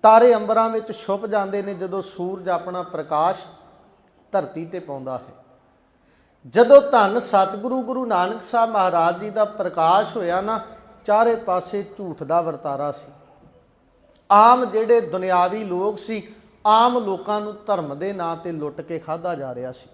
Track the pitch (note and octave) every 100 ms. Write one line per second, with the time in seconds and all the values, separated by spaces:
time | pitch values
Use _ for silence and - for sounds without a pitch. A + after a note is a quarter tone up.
0 | G#3+ A3+ A#3+ A3+ G#3 A3 A3+ A3+ A3 G#3
1 | - G3 G#3 G#3 G3 G3+ G3 F#3 F#3 F#3+
2 | F#3 - F3+ F#3+ F3+ F3 F3+ F3+ F3 D#3+
3 | D3+ D3+ E3 F#3+ - - _ _ _ _
4 | _ _ _ G3+ D3 - E3 F3+ F3 C#3
5 | C3 B2+ - - _ _ _ _ _ _
6 | _ _ _ _ B2 E3 A#3+ C#4 C#4 B3
7 | G3+ A3+ - G3+ F#3+ G3+ A#3 C4 A#3 B3+
8 | B3 F#3+ F#3 A3+ - A#3+ A3+ A3 F#3 F3
9 | E3 F3 G#3 G#3+ G#3 G#3+ F3+ F3 D#3+ F#3+
10 | G#3+ A#3 F3 F3 G3+ A3 A3 - - -
11 | - G#3 A#3 A3+ A3+ F3+ F3+ G3+ G3+ -
12 | F#3+ D3+ C#3+ E3+ E3 D3+ D3+ C#3 D3 C#3
13 | - - _ _ _ _ _ _ _ _
14 | _ _ _ G3+ A3+ B3+ A#3+ G#3+ A3+ A#3
15 | F#3 F3+ F#3 F3+ F3+ G#3+ G#3 F3+ G3+ G#3
16 | - A3 F3+ - _ _ G#3+ A3 A#3+ B3
17 | G#3 F#3 F#3+ G#3 G#3 G#3 - G3 D3+ C#3+
18 | F#3+ G3 E3+ E3 F3 E3 D3 D3 - E3
19 | E3 E3 F3+ D#3+ C3+ B2 B2+ B2+ -